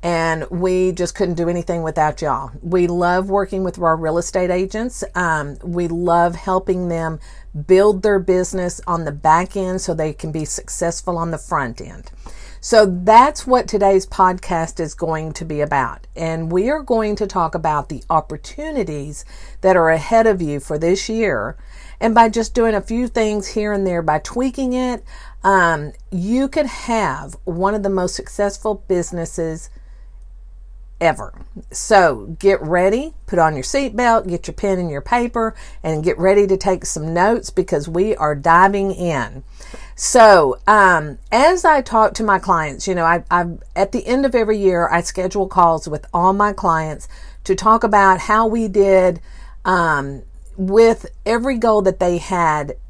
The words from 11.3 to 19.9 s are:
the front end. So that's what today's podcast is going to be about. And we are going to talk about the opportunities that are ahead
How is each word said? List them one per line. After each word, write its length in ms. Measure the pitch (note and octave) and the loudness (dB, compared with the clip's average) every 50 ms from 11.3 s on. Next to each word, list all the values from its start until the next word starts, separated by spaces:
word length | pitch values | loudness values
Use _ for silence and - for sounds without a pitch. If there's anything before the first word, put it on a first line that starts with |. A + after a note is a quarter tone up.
the 60 | E3 | -6
front 440 | D3 - - F3+ D3+ C3+ A#2+ A2+ - | -8 -6 -4 -2 -2 -2 -4 -6 -10
end. 300 | F2 - - - - - - - - - - - - - - - | -14 -14 -14 -18 -18 -20 -20 -18 -18 -16 -16 -16 -16 -18 -18 -14
So 240 | - - A#3 A3 G#3+ | -2 4 6 6 6
that's 600 | G3 F3+ F3 F3+ G#3 A3 A#3 B3+ D4 D4 - - | 6 2 -2 2 6 8 8 8 6 2 -4 -2
what 200 | B3+ B3+ B3 A3+ | 0 0 0 2
today's 380 | - - G3+ G#3 G3 G3 F#3+ F#3+ | 0 -2 2 4 4 4 4 2
podcast 760 | - - - F#3+ F#3 F#3 F3+ - - F#3 E3 E3 D#3+ - - | -2 0 2 2 2 2 -2 -4 -4 -2 -2 -2 -4 -6 -8
is 140 | E3 D3+ - | -8 -8 -6
going 400 | - F3 E3 D#3+ D#3 D#3 D#3+ D3+ | -6 -4 -4 -4 -4 -6 -8 -10
to 100 | - E3 | -10 -8
be 160 | D#3+ D3+ D3 | -8 -4 -4
about. 460 | D3 D3+ D#3+ C#3 B2+ A#2+ - - - - - | -2 0 0 -2 -2 -2 -6 -12 -18 -18 -10
And 360 | - E3 E3 D#3+ E3 E3 D#3+ | -8 -6 -4 -4 -4 -4 -2
we 180 | E3+ F3+ G3+ B3 | 0 0 2 0
are 140 | D4 D#4 C#4+ | -2 -2 -2
going 320 | - B3 A3+ A3 G#3 G#3 | 0 0 0 0 -2 -2
to 100 | - G#3+ | -4 -4
talk 280 | F#3+ - G3 E3+ D#3+ - | -4 -2 -2 -2 0 -2
about 340 | D#3+ D#3 D#3+ D3+ D3 C#3 - | -2 -2 0 0 0 -2 -4
the 140 | D#3 C3+ - - | -10 -12 -4 0
opportunities 1160 | E3+ D#3 - - D#3 D3 - - - - D4 D#4+ D#4 C4+ G3+ E3 D3+ D3 C#3 D3+ C#3+ - - - - - - - - - | 0 0 0 -2 -12 -12 -12 -14 -12 -10 -10 -6 -4 -4 -4 -4 -6 -8 -10 -10 -12 -14 -16 -16 -18 -16 -16 -16 -14 0
that 140 | - F#3+ F#3 | 2 4 6
are 140 | F3+ E3 | 6 6
ahead 380 | D#3+ | 4